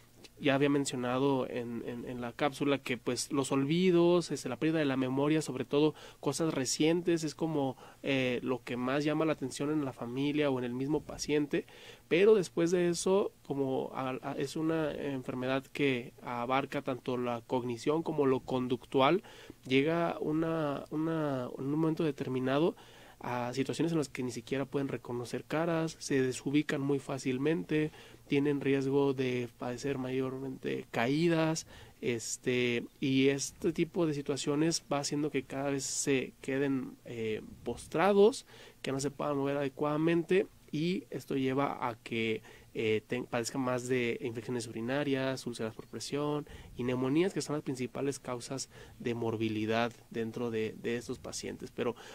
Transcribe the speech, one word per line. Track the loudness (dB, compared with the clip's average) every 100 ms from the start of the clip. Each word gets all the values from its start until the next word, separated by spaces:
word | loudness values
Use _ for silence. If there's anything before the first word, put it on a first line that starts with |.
| -20 -20 -20 -2
Ya | 2 4
había | 4
mencionado | 2 0 -2 -2 0 2 2 0
en, | -4 -4 -6 -6
en, | -8 -8
en | -8
la | -8
cápsula | -2 -2 0 0 0
que, | 0 -4
pues, | -2 -4 -2
los | -2 2
olvidos, | 0 2 4 6 6 6 4 2
este, | -4 -4
la | 0
pérdida | 2 2
de | 2
la | 2
memoria, | 2 2 2 2
sobre | 0 -4
todo | 0 4 4 2 -10 -6
cosas | -4 0 0
recientes, | 0 -2 2 4 4 2 0
es | 0 -2
como, | -2 0 0 -2 -12 -8
eh, | 0 2 2 0
lo | 0 -2
que | -4 -4
más | 0 0
llama | 2 2 0
la |
atención | 0 -4 -4 -2
en | 0 -2
la |
familia | -4 -6 -2 0 2 2
o | 0
en | -2
el |
mismo | -4 -2 -2
paciente, | -4 -8 0 2 2 -2 -4 -12 -20 -20 0
pero | 4 8 6
después | 4 0 2
de | 4 2
eso, | 2 4 4 2 -4 -6
como | -2 0 0 -2
a, | -4 -4 -4
a, | -6
es | -4 -4 -2
una | 0 0 0
enfermedad | -2 -4 -4 -4 -4 0 -2 -2
que | 0 2 2 -4 -10
abarca | -8 -4 0 0 0 -4
tanto | -4 -4 -2 -2
la | -2 -4 -2
cognición | -2 -2 -2 0 0
como | 0 2 4
lo | 2
conductual, | 0 -2 0 -2 0 4 6 4 0 -14 -20 -16 0
llega | 2 4 2 0 -2
una, | -2 -2 -2 -2 -2 -4 -6
una, | -4 -2 -2 -2 -2 -4 -6
en | -2
un |
momento | 0 2 2
determinado | -2 -2 -4 -2 2 2 2 0 -10 -20 -20 -12
a | -6 -4 -2
situaciones | -2 -2 0 0
en | 0
las | -2
que | -4
ni | -6
siquiera | -6 -4 -4 -2
pueden | -2 -2
reconocer | -4 -6 -6 -4 -6 -4
caras, | -2 0 0 -2 -6
se | 0 2
desubican | 2 0 0 0 0 0
muy | 0 0
fácilmente, | -2 -4 -2 0 2 0 0 0 0 -4 -18 -20 0
tienen | 2 4 2
riesgo | 2 2 4 4 4
de | 2 0 0 -4 -6
padecer | -6 -4 -2 -2
mayormente | -2 0 -2 -4 -6 -6 -4 -4 -4
caídas, | 0 2 4 4 4 4 0 -4 -14 -20 -6
este, | -2 -2 -4 -4 0 2 2 0 -2 -4
y | 0 4 4
este | 4 -2 -4 -2
tipo | 0 0 0 0
de |
situaciones | 0 -2 -2 0 2 2 0 -2
va | -2
haciendo | 0 -2 0
que | -2
cada | -4 -4 -2
vez | -2 -2
se | -2 2 2 0 -6
queden, | -4 0 0 0 -4 -10 -10
eh, | -6 -4 -4 -8 -10
postrados, | -8 -8 -4 0 4 6 6 4 -6 -18 -20 -10
que | -6
no | -2
se | -2
puedan | -2 -2 0
mover | 0 0
adecuadamente, | -2 -2 0 2 4 2 4 2 2 -6 -6
y | -2 0 0 -4
esto | -10 -4 0
lleva | 2 2 0 -2 -4
a | -6
que, | -4 -2 0 -2 -6 -20 -10
eh, | -2 0 0 0
ten-, | -6 -2
padezcan | -4 -2 -2
más | 0 -2 0
de | 0 0 -2
infecciones | -4 -6 -4 -6 -6
urinarias, | -6 -2 -2 0 0 0 -4 -6
úlceras | -6 -6 -8
por | -12
presión | -12 -6 -2 -2 -2 -4 -14 -14 -6
y |
neumonías, | -2 0 2 2 2
que | 0
son | -4 -4
las |
principales | -4 -4 -4 -4 -4 -4
causas | -6 -8 -6 -8 -8 -14 -20 -8
de | -4
morbilidad | -2 -2 0 0 0 0 2 0 -4 -10
dentro | -6 -4 -4 -4
de, | -2 -4 -4
de | -4 -4
estos | -4 -10
pacientes. | -10 -8 -8 -10 -10
Pero | -4 -4 -4 -12